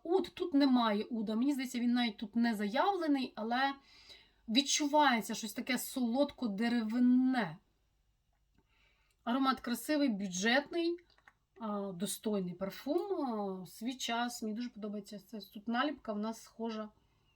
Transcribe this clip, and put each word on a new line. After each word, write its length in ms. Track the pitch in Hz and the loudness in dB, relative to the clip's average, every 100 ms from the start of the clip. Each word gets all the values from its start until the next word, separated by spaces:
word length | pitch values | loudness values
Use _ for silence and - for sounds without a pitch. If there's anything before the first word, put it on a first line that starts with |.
уд. 280 | 330 381 349 | 0 0 0
Тут 200 | - 359 | -4 0
немає 500 | 277 277 247 226 208 | 4 6 6 4 0
уда, 300 | - 226 208 | -2 -4 -2
мені 180 | 220 277 | 0 0
здається, 260 | 262 254 240 | 0 -2 -2
він 140 | 240 | 2
навіть 240 | 247 240 - | 2 0 -2
тут 200 | 214 233 | -4 0
не 180 | 233 | 2
заявлений, 800 | 208 208 262 370 381 320 277 247 - | 2 0 2 2 2 2 2 0 -6
але 380 | 226 240 277 277 - - - - _ _ - | -2 0 0 -2 -12 -20 -20 -20 _ _ 0
відчувається 880 | 226 285 - 294 302 285 233 - | 2 2 2 2 4 6 4 0
щось 180 | 214 214 | -6 -8
таке 240 | - 247 247 | -6 -2 -2
солодко-деревинне. 1800 | - 262 240 254 285 - 233 196 233 240 220 247 247 254 254 254 180 160 _ _ _ _ _ _ _ _ _ _ _ _ _ _ _ _ | -2 -2 0 2 0 -2 -4 -2 0 0 0 4 6 6 4 2 -2 -6 _ _ _ _ _ _ _ _ _ _ _ _ _ _ _ _
Аромат 360 | 233 262 269 254 | -2 2 2 0
красивий, 480 | 240 240 - 302 285 | -2 -4 0 2 2
бюджетний, 880 | 196 196 180 220 262 294 339 339 349 - _ _ _ _ - | 0 -4 -2 2 2 2 -2 -2 -2 -8 _ _ _ _ -10
а, 320 | 220 202 196 | -6 -4 -6
достойний 600 | 175 202 - 226 208 180 | -6 -6 -4 -2 -2 -2
парфум, 680 | 170 196 - 269 339 415 349 | -4 -6 -6 -2 0 0 -2
а, 420 | 269 214 202 190 170 | -2 -2 -4 -6 -10
свій 280 | - 226 | -10 -8
час. 480 | 254 - 233 240 - | -6 -4 -2 -2 -4
Мені 120 | 220 | -6
дуже 140 | 214 247 | -6 -8
подобається. 500 | 208 208 208 196 208 | -8 -10 -8 -10 -14
Це, 220 | - 214 | -14 -14
тут 280 | - 220 233 | -14 -12 -4
наліпка 440 | 233 294 - - | 0 0 -4 -6
в 60 | 208 | -4
нас 240 | 220 220 | -4 -6
схожа 460 | - - 226 214 214 - _ _ _ | -12 -10 -8 -6 -10 -14 _ _ _